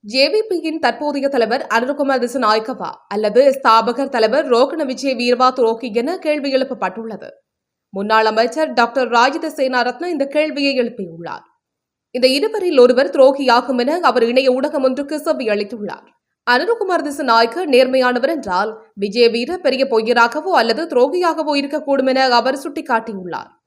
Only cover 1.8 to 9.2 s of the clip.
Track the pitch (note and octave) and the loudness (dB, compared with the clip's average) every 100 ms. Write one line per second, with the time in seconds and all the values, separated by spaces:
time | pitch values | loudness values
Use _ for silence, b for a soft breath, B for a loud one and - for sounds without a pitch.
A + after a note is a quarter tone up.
1.8 | B3 C#4+ C#4 C4+ A#3+ B3+ A3+ A3 A3 A#3 | -2 -2 0 0 -2 -2 0 0 -2 -8
2.8 | F3+ - _ G#3 G#3+ G#3+ C#4 C4+ B3 A3+ | -10 -12 _ -4 0 4 4 4 4 4
3.8 | A3 A#3+ C#4 C4 A3 C4 C#4+ A#3+ C4 E4+ | 2 -2 -2 0 2 2 2 2 2 0
4.8 | C#4+ B3+ C4+ B3 A#3+ A#3+ B3+ B3+ A3+ A3+ | -4 -4 -4 -4 -2 2 2 2 0 0
5.8 | B3+ G#3 B3 F#4 E4 D4+ C#4 C4 C4 C4 | -4 -4 -4 -4 -2 -2 0 -2 -2 -4
6.8 | F#3 F#3+ A3+ G#3 - - _ _ _ _ | -6 -6 -12 -12 -16 -20 _ _ _ _
7.8 | _ F#3+ G#3 A3 A3 A3 A#3+ D4+ D#4 B3 | _ -8 2 2 4 2 0 0 -4 0
8.8 | A#3 C4+ B3 A#3 | 0 0 0 2